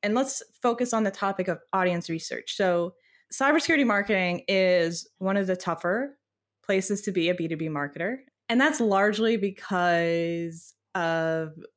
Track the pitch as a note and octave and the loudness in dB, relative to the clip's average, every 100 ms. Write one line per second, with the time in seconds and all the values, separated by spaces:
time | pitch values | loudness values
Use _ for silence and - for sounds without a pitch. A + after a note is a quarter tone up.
0 | G#3 A3+ C4+ - - _ B3 A#3 B3 A3+ | 0 0 0 -4 -12 _ 0 0 0 2
1 | G#3+ G3 G3 G3 F#3 E3 _ F#3+ F#3 E3+ | 0 0 -4 -2 -2 -4 _ 0 2 0
2 | E3 E3 - - - - F#3+ F3 F3 - | -4 -6 -6 -8 -8 0 2 2 0 -6
3 | _ _ _ - C4+ D#4 D4+ D#4 C4 G3+ | _ _ _ -2 2 2 2 2 4 2
4 | G3+ G3 F3+ F3 - F#3+ F#3 F3+ E3 E3+ | 2 0 0 -2 0 2 4 4 2 -2
5 | - _ F#3+ G3+ F#3+ F3+ - E3 F3 G#3 | -12 _ -2 0 0 -2 -2 -4 -2 -2
6 | C#4 - _ _ _ _ - F#3+ F#3+ G3+ | -4 -10 _ _ _ _ -2 -2 0 -4
7 | G#3 F3+ E3 F3 E3 D#3+ D#3+ D3 C#3+ D3+ | -2 0 0 0 -2 -4 -4 -4 -6 -4
8 | F3 C4 - _ _ A#3 C#4+ D4+ A3+ G3 | -6 -6 -12 _ _ 2 2 2 2 4
9 | G3+ G#3 A3+ A3+ G3 G3 - F#3 F3 E3+ | 2 2 0 2 -2 -6 -4 0 2 2
10 | E3+ E3+ E3+ E3+ E3+ E3 - _ _ F#3 | 2 0 0 -4 -6 -10 -20 _ _ -4
11 | E3 E3 D#3+ D#3+ D#3+ D#3 - | 0 0 0 -2 -4 -10 -20